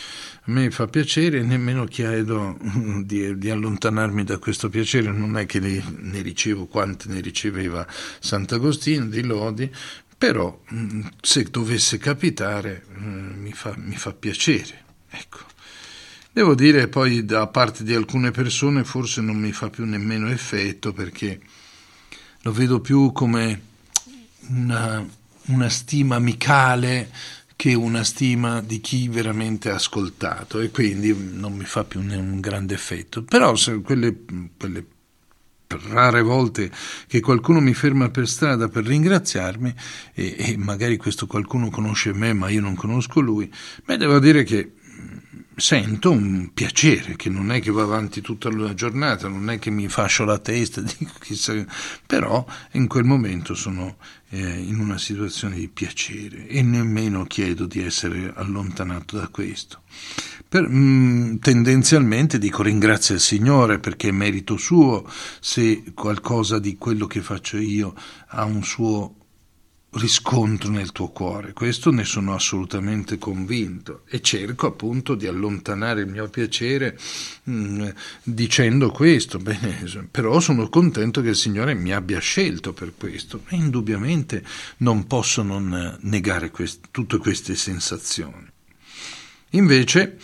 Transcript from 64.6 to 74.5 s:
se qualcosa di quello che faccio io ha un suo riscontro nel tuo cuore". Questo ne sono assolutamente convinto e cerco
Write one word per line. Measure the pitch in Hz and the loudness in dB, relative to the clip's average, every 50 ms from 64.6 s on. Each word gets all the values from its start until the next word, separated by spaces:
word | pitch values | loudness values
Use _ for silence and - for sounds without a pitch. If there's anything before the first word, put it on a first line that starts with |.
| - - 175 170 147 131 113 95 - - - - - - - - | 0 6 8 8 8 8 6 2 -2 -8 -12 -14 -14 -14 -14 -8
se | - - - 120 117 110 110 107 - - - | -6 -2 0 4 4 4 4 2 -2 -10 -12
qualcosa | - - 107 104 - - - 123 113 110 98 113 107 | -6 -4 -2 -2 -2 -2 0 0 0 2 2 0 0
di | 101 101 87 | 0 -2 -6
quello | - - 120 110 107 104 | -4 -4 -2 -2 -2 -2
che | - - 104 | -4 -4 -6
faccio | 92 - 101 90 - - 107 | -6 -6 -8 -8 -6 -6 -4
io | 104 107 104 101 104 101 92 - - - - - - - | -4 -2 0 0 0 -2 -2 -6 -12 -18 -20 -20 -20 -20
ha | _ - 113 107 | _ -6 -4 -2
un | 107 107 104 - | -2 -2 -2 -4
suo | - - - 113 110 107 104 101 - - _ _ _ _ _ _ _ _ _ _ _ _ _ _ _ | -4 -2 -2 0 0 0 0 -2 -6 -10 _ _ _ _ _ _ _ _ _ _ _ _ _ _ _
riscontro | - 110 113 110 - - - - 127 120 107 107 107 92 95 101 | -4 -2 0 2 2 0 2 2 2 2 2 2 0 -2 -2 -2
nel | 107 101 95 87 | -2 -2 -4 -6
tuo | - - 92 - | -6 -6 -6 -6
cuore". | - - 92 87 90 101 101 101 - | -4 -6 -4 -4 -4 -6 -8 -12 -8
Questo | - 117 123 120 - - 165 | -4 -2 -2 -2 2 2 2
ne | 131 117 98 | 4 4 0
sono | - - 107 98 98 98 | 0 -2 -2 -2 -2 -2
assolutamente | 92 - - - 95 92 92 - 98 98 104 107 104 95 - 107 | -2 -2 -2 -2 -2 -4 -4 -4 -4 -2 -2 -2 -4 -4 -6 -8
convinto | 95 - 104 95 92 95 95 123 120 104 90 90 90 - - - - - | -6 -6 -6 -6 -4 -4 -4 -2 -2 -4 -4 -6 -10 -12 -14 -16 -16 -12
e | _ - - | _ -10 -4
cerco | - - - 98 98 107 | -2 -2 -2 -2 -4 -6